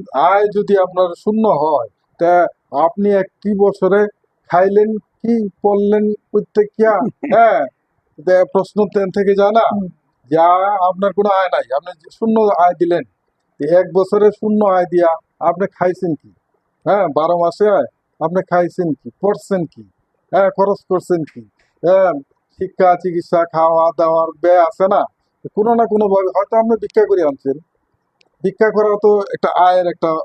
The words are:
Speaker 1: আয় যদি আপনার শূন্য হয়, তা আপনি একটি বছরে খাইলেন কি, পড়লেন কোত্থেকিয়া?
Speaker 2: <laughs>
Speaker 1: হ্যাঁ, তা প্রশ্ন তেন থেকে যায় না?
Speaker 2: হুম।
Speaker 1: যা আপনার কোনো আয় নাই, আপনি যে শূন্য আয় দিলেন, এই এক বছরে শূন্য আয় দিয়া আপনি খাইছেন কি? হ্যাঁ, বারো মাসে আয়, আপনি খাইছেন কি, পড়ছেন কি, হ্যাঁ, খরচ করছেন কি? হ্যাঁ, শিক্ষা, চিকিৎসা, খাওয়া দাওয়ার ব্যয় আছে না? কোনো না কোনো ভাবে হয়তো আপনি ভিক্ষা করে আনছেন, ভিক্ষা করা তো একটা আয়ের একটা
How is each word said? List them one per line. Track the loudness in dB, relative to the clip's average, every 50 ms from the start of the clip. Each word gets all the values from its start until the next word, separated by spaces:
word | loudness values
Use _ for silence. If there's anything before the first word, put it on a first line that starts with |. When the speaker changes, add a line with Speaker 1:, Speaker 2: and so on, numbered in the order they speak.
| -8 -6 -2 0 2 2
Speaker 1:
আয় | 2 2 0 0 -2
যদি | -2 -2 0 0 0 0
আপনার | 0 0 -2 -2 -2 -2 -6
শূন্য | -6 -4 -2 0 0 0 0 0
হয়, | 0 0 -2 -2 -4 -4 _ _ _ _ _ -2
তা | 0 2 2 2 2 0 -4 _ _ -8 -2 0 0
আপনি | 0 0 0 -2 0 0 0
একটি | -2 -4 _ _ -6 -4 -2 0 0
বছরে | 0 0 0 0 0 2 2 0 -2 -4 _ _ _ _ _ _ -2
খাইলেন | 0 2 2 2 2 2 0 0 -2 -8 -10 _ _ _
কি, | -4 -2 -2 -2 -2 -6 -8 _
পড়লেন | -2 0 0 0 0 0 0 0 0 -2 -4 -6 _ _
কোত্থেকিয়া? | -4 -4 -4 _ -2 -2 -2 -2 _ 0 0 2 2 0
Speaker 2:
<laughs> | -2 -4 -6 -8 -6 0 2
Speaker 1:
হ্যাঁ, | 4 4 4 4 0 -2 -4 _ _ _ _ _ _ _ _ _ -8 -2
তা | 0 2 2 2 0
প্রশ্ন | 0 -4 -4 -2 -2 -2 -2 0 0
তেন | -2 -2 -2 -2
থেকে | -2 0 0 2 2
যায় | 2 2 2 2
না? | 2 2 0
Speaker 2:
হুম। | -4 -6 -8 -12 _ _ _ _ _ _ -2 0
Speaker 1:
যা | 2 4 4 4 2 0 -2 -2 0 -2 -2
আপনার | -2 -2 -4 -4 -2 -2
কোনো | 0 0 0 0
আয় | 0 -2 -2
নাই, | -4 -4 -4 -6
আপনি | -6 -6 -8 -20 _
যে | _ -20 -12 -6
শূন্য | -4 -2 0 0 0 0 2 2 2
আয় | 0 2 0
দিলেন, | -2 -2 -2 -4 -4 _ _ _ _ _ _ _ _ _ _ -10
এই | -4 0 0 0
এক | 0 0 -2 -2
বছরে | -2 0 0 2 2 2 0 0
শূন্য | -4 -2 0 0 2 2 2
আয় | 0 0 0
দিয়া | 0 0 2 2 0 -2 _ _ _ -6 -4 -2
আপনি | -2 -2 -4 -6 _
খাইছেন | -4 -4 -4 -4 -4 -6 -6 -6 -8
কি? | _ -20 _ _ _ _ _ _ _ _ _ _ -2
হ্যাঁ, | -2 0 0 0 0 -2 -2
বারো | 0 0 0 0 0
মাসে | -2 -2 0 0 2 2 0
আয়, | 0 -2 _ _ _ _ _ -8 -6
আপনি | -4 -4 -4 -4 -2
খাইছেন | 0 0 0 -2 -2 -4 -4 -4 -4 -6
কি, | -10 -20 -12 -6
পড়ছেন | -4 -4 -4 -4 -6 -6 -4 -4 -6 -8
কি, | _ -20 -20 _ _ _ _ _ _ _ _ -4
হ্যাঁ, | -2 0 0 0 0
খরচ | 0 -2 -2 -2 -6 _ -4
করছেন | -4 -4 -2 -2 -4 -4 -4 -8
কি? | -14 -20 -20 _ _ _ _ _ _ _ 0
হ্যাঁ, | 2 2 4 2 2 0 -4 -8 _ _ _ _ _ _ -12
শিক্ষা, | -12 -8 _ 0 2 2 2 2
চিকিৎসা, | -2 -6 -6 -6 -6 -2 -2 -2 -2 0 -2
খাওয়া | 0 0 2 2 2 0 0 0 0
দাওয়ার | 0 0 0 0 -2 -2 -4 -2
ব্যয় | 0 2 4 4 4 2
আছে | 0 0 0 0 2
না? | 0 -2 -4 _ _ _ _ _ _ -18 -10 -4
কোনো | -2 0 0 2 0
না | 0 0
কোনো | 0 0 0 0
ভাবে | 0 0 0 -2 -2
হয়তো | -4 -4 -2 0 0
আপনি | 0 0 -2 -4
ভিক্ষা | -4 -4 0 0 2 2
করে | 2 0 0 -2
আনছেন, | -2 -4 -6 -6 -6 -6 -8 _ _ _ _ _ _ _ _ _ _ _ _ _ _ _ -6
ভিক্ষা | -6 -4 -2 -2 -2 0
করা | 0 0 0 -2 0 0
তো | 0 0 0 -2 -6 -8
একটা | -6 -4 -2 0 2 2
আয়ের | 2 2 2 0 -2
একটা | -4 -4 -4 -4 -4 -4 -6